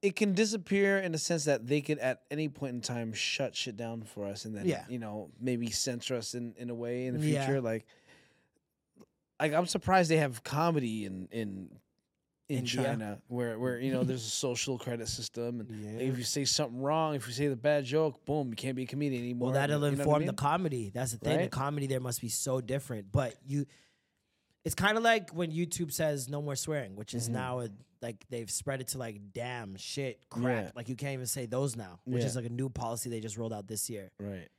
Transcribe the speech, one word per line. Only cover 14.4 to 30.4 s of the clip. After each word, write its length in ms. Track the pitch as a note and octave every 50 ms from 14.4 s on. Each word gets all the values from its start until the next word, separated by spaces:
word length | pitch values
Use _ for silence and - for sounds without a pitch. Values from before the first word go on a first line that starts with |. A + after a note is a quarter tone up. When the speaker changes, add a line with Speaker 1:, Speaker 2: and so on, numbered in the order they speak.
| - C3+ B2 A#2 - C#3 C3 A#2
Speaker 1:
credit 300 | - B2+ A#2+ A#2 A2+ G#2
system. 520 | - - A#2 - _ A#2+ A#2 A#2+ A#2+ A#2+
And 100 | A2 A#2+
Speaker 2:
Yeah. 360 | A2 G#2+ G#2 G#2 G#2+ A#2 B2+ C3
Speaker 1:
if 80 | C3
you 80 | B2 B2
say 200 | A2+ - D3 C#3
something 360 | B2 - - D3+ B2 A#2 B2+
wrong, 340 | C3+ C#3 D3+ D#3+ D#3+ D#3 D3+
if 120 | C#3 A2
you 60 | A#2+
say 160 | A#2+ A#2+ D3 D3
the 80 | C3+
bad 280 | A#2 A#2+ D3 D3+ D3 C#3
joke, 400 | A#2+ C3+ D#3 D#3+ D#3 C3 - _
boom, 240 | - C#3+ D#3 C#3+ B2
you 80 | A2+
can't 200 | G2+ - C3 C3
be 80 | B2+ C3
a 20 |
comedian 360 | B2 - C#3+ D3 C#3+ C3 A#2+
anymore. 240 | A#2+ B2 B2 A#2+ B2 B2+
Speaker 2:
Well, 60 | C3
that'll 220 | C3+ C#3 C#3+ D3+
Speaker 1:
You 40 | D3
know 60 | D3 D3
what 60 | C#3+ C#3
I 40 |
Speaker 2:
inform 160 | C#3+ D3+ D3 D3+
Speaker 1:
mean? 60 | D#3 -
Speaker 2:
the 40 |
comedy. 580 | - - C#3 C#3+ D#3 F3 F#3+ D#3+ C#3+ B2 A2 G2 F#2+
That's 180 | A#2+ C3 B2
the 60 | A2+ A2
thing. 180 | G#2+ A2 D#3 D#3
Speaker 1:
Right? 120 | F3+ -
Speaker 2:
The 60 | -
comedy 300 | C3 C3 C#3+ D3 D3 C#3
there 140 | C3+ C3+ B2+
must 200 | B2+ B2+ A#2+ -
be 80 | - A#2
so 320 | G#2 - - C#3 C3 C3
different. 520 | A#2+ A2 B2+ C#3 - - A#2+ G#2+ G2+ G2
But 220 | G2+ C#3+ C3+ A#2+ - - -
you, 200 | C3+ C#3 C#3+ C#3 - - - _ _ _ _ _ _ _ _ _ _ _ _ _ _ _ _ _
it's 100 | E3 -
kinda 260 | - F#3 G3+ G#3+ A3+
like 300 | A#3 A#3 A3+ A3 F3+ -
when 200 | - E3 F3 E3
YouTube 400 | D#3 E3 F3 E3 - - F3 D3
says 360 | - - E3 D#3 D3 C#3 B2+ A#2+
no 120 | C#3+ D3
more 160 | D3 D3 C#3
swearing, 400 | B2+ - - D#3 D3 B2+ G2 F#2+
which 160 | G2+ A2 -
is 120 | - A#2+ A#2+
Speaker 1:
Mm-hmm. 80 | A#2 A#2
Speaker 2:
now, 260 | B2+ B2+ B2+ B2+ B2+
a, 80 | A#2+ A2+ G2+ G#2+ - _ _ _
like, 240 | - A#2 A2+ G2 - _
they've 220 | B2 A#2 A2+ G2+
spread 320 | - - - D3 C3+ C3
it 60 | B2+ -
to, 100 | - C3
like, 200 | B2+ A2+ G#2+ G2+ G2+ G2+
damn, 440 | F#2 A#2+ A#2 B2 B2 A#2+ A2+ G2 F#2+
shit, 440 | F#2+ - - - C#3+ C#3 C3 A#2 - _ _
crap. 360 | - A#2+